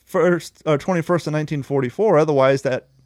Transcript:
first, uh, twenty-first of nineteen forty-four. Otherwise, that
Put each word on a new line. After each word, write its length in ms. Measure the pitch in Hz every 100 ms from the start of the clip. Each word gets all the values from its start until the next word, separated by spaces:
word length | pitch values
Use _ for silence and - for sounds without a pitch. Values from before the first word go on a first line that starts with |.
first, 600 | _ 185 175 175 - - 156
uh, 120 | 147
twenty-first 500 | - 175 156 175 -
of 60 |
nineteen 280 | 151 151 147
forty-four. 560 | 127 139 120 - 214 151
Otherwise, 460 | 156 139 131 139
that 240 | 139 127 - _